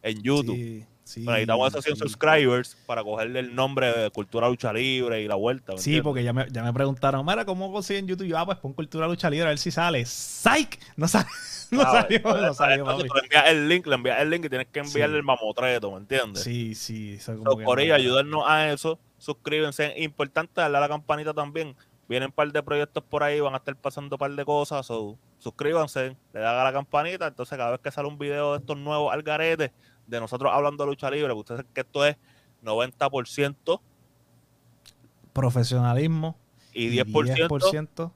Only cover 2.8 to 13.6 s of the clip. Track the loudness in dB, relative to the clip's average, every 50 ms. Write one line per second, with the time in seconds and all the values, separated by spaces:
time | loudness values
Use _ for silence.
2.8 | _ -4 -4 -4 -2 -4 -2 -2 -2 -2 -2 -4 -6 -4 -2 0 0 0 2 0
3.8 | 2 2 2 2 0 -2 -2 -6 -8 -4 -2 2 2 2 2 0 -2 -4 -2 -2
4.8 | -2 0 0 0 0 -2 -2 -2 -2 -2 -2 0 0 -2 -2 -2 _ -10 -8 -4
5.8 | -2 2 2 2 2 0 -2 0 -2 0 0 -2 -4 -4 -6 -4 -4 -2 0 0
6.8 | 0 0 0 0 0 0 0 0 0 0 -2 -2 -2 -4 -4 -6 -6 -6 -6 -6
7.8 | -4 -4 -4 -4 -4 -4 -6 -4 -4 -2 -2 -2 -2 -2 -4 -6 -8 -10 -8 -8
8.8 | -10 -8 -4 -2 -2 -2 -2 0 0 0 0 2 2 0 0 0 -2 -2 0 0
9.8 | 0 2 2 0 -2 -2 -6 -10 -10 -10 -10 2 4 4 4 4 2 -2 -8 -16
10.8 | -16 -16 -6 -4 0 2 2 2 0 0 -8 -12 -12 -12 -12 -12 -6 -2 0 2
11.8 | 4 6 4 4 4 4 2 2 2 2 2 2 2 0 2 2 4 4 4 2
12.8 | 2 -2 -2 -2 -2 0 0 -2 2 6 6 8 8 8 6 6